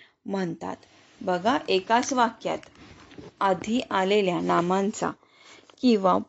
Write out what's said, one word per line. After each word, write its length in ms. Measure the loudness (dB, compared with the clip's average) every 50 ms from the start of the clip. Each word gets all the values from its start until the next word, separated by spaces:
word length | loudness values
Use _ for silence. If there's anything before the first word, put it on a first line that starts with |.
| -20 _ _ _ _
म्हणतात. 500 | -6 -4 -4 -4 -4 -6 -8 -8 -10 -10 -12 -14 _ _ -20 -20 _ _ -10
बघा, 360 | -4 -4 -4 0 0 0 0 0 0 0
एकाच 440 | 0 0 2 2 0 0 2 0 0
वाक्यात 440 | 0 0 0 0 -6 -8 -6 -6 -6 -10 -16 _ -20 -20 -20 -20 -20 -20 -20 -20 -20 -20 -20 _ -2
आधी 420 | 0 0 0 0 -2 -4 -4 -4 -4 -2
आलेल्या 500 | -2 -2 0 2 2 2 2 2 0 -2
नामांचा 720 | -2 0 0 0 2 2 0 0 0 -2 -4 -4 -4 -6 -6 _ _ _ _ _ -20 -20 -20 -20 _ _ -14 0
किंवा 360 | 2 4 4 4 4 2 2 2 0